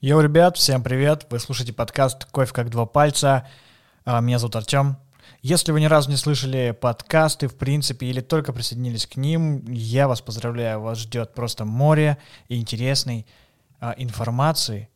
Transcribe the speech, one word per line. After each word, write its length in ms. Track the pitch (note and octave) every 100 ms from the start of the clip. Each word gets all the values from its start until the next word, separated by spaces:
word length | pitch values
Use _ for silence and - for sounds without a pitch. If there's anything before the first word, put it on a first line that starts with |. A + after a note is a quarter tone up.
Йоу, 200 | C3+ D3+
ребят, 340 | D3+ D#3 F3+ F3
всем 260 | - B2+
привет! 460 | A#2 B2+ C#3+ D3+ -
Вы 100 | A#2+
слушаете 340 | - A#2 A#2+
подкаст 500 | A2+ A#2 - C3+ - -
«Кофе 220 | - B2+
как 160 | - A#2+
два 160 | A2+ A2+
пальца». 600 | D3 D3+ C#3+ C#3+ C3+ B2+ - _ _ _ _ -
А, 160 | A#2+
меня 180 | A#2+ A#2+
зовут 160 | A2+ A2+
Артём. 400 | G#2+ C#3+ C#3 C3+ _ _ - _
Если 320 | B2+ E3+ -
вы 80 | D#3
ни 60 | D#3
разу 220 | D3+ C3+
не 60 | C#3
слышали 560 | - C#3+ C3 C3 B2
подкасты, 760 | A2 B2+ A#2 - D#3+ D#3 D3 C#3
в 60 | -
принципе, 500 | C3 D3 C#3 B2 B2
или 140 | B2+
только 320 | C3 D#3+ C#3+
присоединились 520 | A#2+ A2+ A#2 B2 A#2 -
к 120 | -
ним, 480 | C#3 E3 D#3+ C#3 -
я 400 | B2 A2+ B2 C#3
вас 140 | A#2+
поздравляю, 580 | - A2+ A#2+ A#2+ A#2 A2
вас 200 | A2 A2+
ждёт 340 | A2 A#2 A2+
просто 320 | - A#2+ - G#2+
море 520 | A2+ C#3+ D#3 D3+ D3 - - _
интересной, 800 | A#2+ A2+ A2+ B2 C3+ - A#2 A2 _ _ _ _ _
а, 120 | A#2 A#2
информации. 920 | B2+ G2+ A#2 A#2+ D3 D#3+ - G#2+ A2